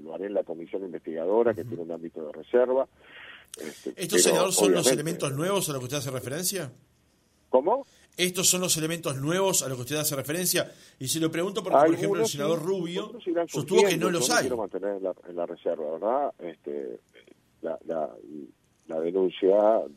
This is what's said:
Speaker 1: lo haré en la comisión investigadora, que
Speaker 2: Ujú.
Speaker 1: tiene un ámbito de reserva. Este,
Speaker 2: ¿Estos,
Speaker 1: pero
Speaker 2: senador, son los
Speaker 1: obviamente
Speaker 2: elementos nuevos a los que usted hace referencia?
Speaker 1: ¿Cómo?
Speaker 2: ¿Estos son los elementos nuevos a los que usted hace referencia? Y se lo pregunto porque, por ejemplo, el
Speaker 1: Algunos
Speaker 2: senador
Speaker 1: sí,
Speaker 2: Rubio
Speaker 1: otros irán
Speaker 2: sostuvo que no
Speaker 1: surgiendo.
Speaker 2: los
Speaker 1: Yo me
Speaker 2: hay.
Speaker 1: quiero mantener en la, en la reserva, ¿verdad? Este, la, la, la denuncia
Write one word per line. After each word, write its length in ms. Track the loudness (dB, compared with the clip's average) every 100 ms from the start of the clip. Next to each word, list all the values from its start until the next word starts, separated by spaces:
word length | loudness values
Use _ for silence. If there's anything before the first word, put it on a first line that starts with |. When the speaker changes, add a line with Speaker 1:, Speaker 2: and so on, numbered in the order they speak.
Speaker 1:
lo 100 | -12
haré 140 | -8 -4
en 80 |
la 80 | -2
comisión 400 | -4 -6 -8 -8
investigadora, 720 | -8 -10 -8 -4 0 2 2
que 60 | 0
Speaker 2:
Ujú. 80 | -6
Speaker 1:
tiene 160 | -8
un 80 | -8
ámbito 340 | -8 -10 -12 -12
de 60 |
reserva. 560 | -12 2 4 4 2 -2 _ -20 -20 -20 -20 -20 -14
Este, 340 | -14 -10 -10
Speaker 2:
¿Estos, 40 |
Speaker 1:
pero 240 | -8 0 2
Speaker 2:
senador, 340 | 4 4 4
son 200 | 4 4
los 80 | 6 4
Speaker 1:
obviamente 60 |
Speaker 2:
elementos 380 | 2 0 -2 -4
nuevos 340 | -2 0 0 -2
a 40 |
los 60 | -4
que 60 |
usted 140 | -4 -6
hace 120 | -6
referencia? 640 | -6 -6 -4 -4 -4 -8 -12 _ _ _ _ _ _ 0
Speaker 1:
¿Cómo? 380 | 2 4 0 -2 _ _ -2
Speaker 2:
¿Estos 320 | -2 2 2
son 120 | 2
los 160 | 2 0
elementos 400 | -2 -4 -4 -2
nuevos 440 | 0 2 2 2
a 60 | 0
los 80 | -4
que 60 |
usted 140 | -4 -2
hace 180 | -2 -2
referencia? 560 | -4 -2 0 0 -2 -6 -20 -10
Y 80 | -4
se 140 | 0
lo 100 | 0
pregunto 320 | 0 -2 -4
porque, 160 | 2 6
por 80 | 6
ejemplo, 100 | 4 0
el 180 | 0
Speaker 1:
Algunos 60 | 0
Speaker 2:
senador 260 | 0 0 0
Speaker 1:
sí, 80 | -2
Speaker 2:
Rubio 400 | -2 -2 -6 -8
Speaker 1:
otros 200 | -10 -4
irán 200 | -2 -2
Speaker 2:
sostuvo 300 | -4 2 6
que 180 | 6 4
no 120 | 2
Speaker 1:
surgiendo. 20 |
Speaker 2:
los 160 | 2 2
Speaker 1:
Yo 60 |
me 40 | 2
Speaker 2:
hay. 40 |
Speaker 1:
quiero 140 | 2 -2
mantener 400 | -4 -4 -4 -2
en 60 |
la, 100 | -4 -6 -10
en 80 | -6
la 100 | -6
reserva, 460 | -4 -4 -4 -4
¿verdad? 420 | -2 0 0 -2 -4
Este, 580 | -12 -12 -8 -8 -8 -10 _ -20 -20 -20 _ _
la, 160 | -8 -8 -4
la, 240 | -4 -4 -6 -16 -14 -16 -20 _ _ -8
la 120 | -2
denuncia 800 | 0 2 0 2 4 6 6 4 0